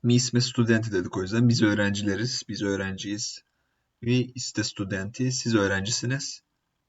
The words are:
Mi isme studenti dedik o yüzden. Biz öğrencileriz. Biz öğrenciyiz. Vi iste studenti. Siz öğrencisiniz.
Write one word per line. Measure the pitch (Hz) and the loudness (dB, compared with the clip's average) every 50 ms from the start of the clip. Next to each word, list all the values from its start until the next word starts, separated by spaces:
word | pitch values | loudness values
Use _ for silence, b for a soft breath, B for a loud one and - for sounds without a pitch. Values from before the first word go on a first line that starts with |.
| - | 4
Mi | 120 120 | 6 4
isme | 123 - - - 120 | 4 4 2 2 0
studenti | 123 - - - 117 113 113 113 113 110 | 0 2 2 0 4 4 4 2 2 0
dedik | 101 92 87 82 - | -2 -2 -2 -2 -4
o | 98 | -4
yüzden. | 95 92 104 117 123 120 | -4 0 2 4 4 6
Biz | 117 - | 6 6
öğrencileriz. | 110 107 101 104 101 101 101 101 101 104 98 98 113 127 - - - - | 4 4 4 2 2 0 0 0 0 -2 0 0 -2 -4 -4 -6 -8 -8
Biz | 104 98 | -8 -4
öğrenciyiz. | 104 101 98 95 98 95 95 95 - 98 101 104 - - - - _ _ _ _ _ _ _ _ _ _ _ _ - | -2 -2 -2 -2 -2 -4 -6 -8 -6 -6 -6 -6 -6 -8 -10 -12 _ _ _ _ _ _ _ _ _ _ _ _ -2
Vi | 117 123 127 123 123 - | 0 2 2 0 -2 -6
iste | 123 - - - - 110 | -10 -10 -6 -4 -4 -4
studenti. | - - - 101 95 98 95 95 101 - - 127 131 | -4 -4 -6 -6 -4 -4 -6 -6 -8 -4 -2 -2 -2
Siz | 127 - - 117 113 | -2 -2 -2 2 2
öğrencisiniz. | 107 98 98 98 95 95 104 117 - - 120 135 139 135 - - - _ _ _ _ _ _ _ _ _ | 4 4 2 2 0 -2 -2 -4 -2 -2 -2 -4 -4 -4 -8 -12 -14 _ _ _ _ _ _ _ _ _